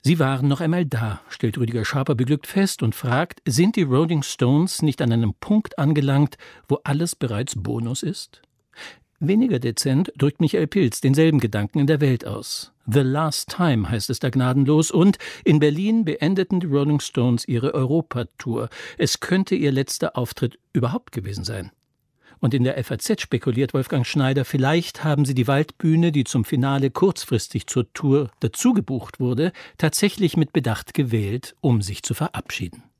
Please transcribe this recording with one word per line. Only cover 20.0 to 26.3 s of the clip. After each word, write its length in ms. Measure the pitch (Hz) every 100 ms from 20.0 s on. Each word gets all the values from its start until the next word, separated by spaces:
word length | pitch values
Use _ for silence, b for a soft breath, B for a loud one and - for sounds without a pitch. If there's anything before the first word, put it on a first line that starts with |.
| 160 -
Auftritt 440 | 120 - 123 - _
überhaupt 420 | - 120 214 -
gewesen 300 | - 95 101
sein. 280 | 95 104 87 _ _ _ _ _ b b
Und 140 | 131
in 100 | 131
der 140 | 123 139
F 140 | -
A 80 | 110
Z 200 | - 139
spekuliert 540 | - 120 - 117 135
Wolfgang 320 | 135 131 139 117
Schneider, 400 | 143 131 139 127
vielleicht 580 | 139 131 165 165 -
haben 220 | 156 143 139
sie 80 |
die 140 | 127 120
Waldbühne, 640 | 139 156 - 165 160 170
die 120 | 143
zum 220 | 120